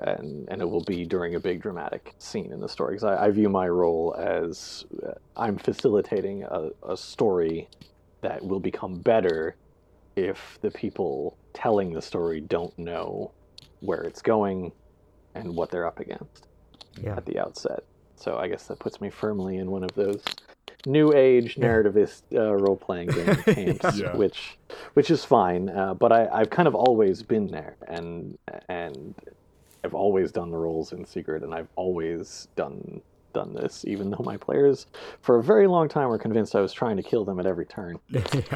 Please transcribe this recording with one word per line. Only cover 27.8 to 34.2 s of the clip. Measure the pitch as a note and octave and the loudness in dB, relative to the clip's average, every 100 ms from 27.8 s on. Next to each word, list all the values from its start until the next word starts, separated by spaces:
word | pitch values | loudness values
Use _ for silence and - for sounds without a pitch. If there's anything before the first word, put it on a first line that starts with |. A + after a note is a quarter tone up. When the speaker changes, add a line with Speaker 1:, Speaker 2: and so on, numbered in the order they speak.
| - | -12
Speaker 1:
and, | E2+ E2+ E2+ F#2+ - - - - | -10 -8 -10 -12 -14 -16 -14 -10
and | F2 E2+ C2+ D2 - - - _ _ _ _ | -8 -8 -12 -16 -18 -20 -20 _ _ _ _
I've | - | -8
always | D#2+ G2 F#2+ E2+ | 0 2 4 2
done | F2+ E2+ | -2 -6
the | E2 | -4
roles | E2 D#2+ D#2 | -2 -2 -4
in | F2 | -10
secret, | E2 F2+ D2+ D#2 | -10 -8 -6 -6
and | D#2+ | -6
I've | E2 D#2+ - | -8 -8 -6
always | F#2 F2 E2 E2+ - - - - | -4 -2 -4 -6 -10 -16 -10 -6
done, | D2 - G1+ - - _ _ | -6 -8 -14 -16 -18 _ _
done | - G1+ | -6 -6
this, | - - - - | -6 -6 -6 -6
even | G2+ G2 | -4 -4
though | G2 | -4